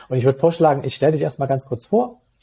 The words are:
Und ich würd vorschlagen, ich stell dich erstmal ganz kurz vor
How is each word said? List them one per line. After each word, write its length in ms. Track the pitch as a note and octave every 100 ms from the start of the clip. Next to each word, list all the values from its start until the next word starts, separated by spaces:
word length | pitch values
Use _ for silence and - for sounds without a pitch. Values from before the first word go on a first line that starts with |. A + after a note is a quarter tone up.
| -
Und 80 | C3
ich 80 |
würd 160 | B2 C3+
vorschlagen, 420 | E3+ E3 D#3+ C#3
ich 100 | C3+
stell 180 | - C#3+
dich 80 | D#3
erstmal 280 | D3+ - C3+
ganz 180 | C3+ -
kurz 180 | A#2
vor 380 | - G#3+ B3 - _ _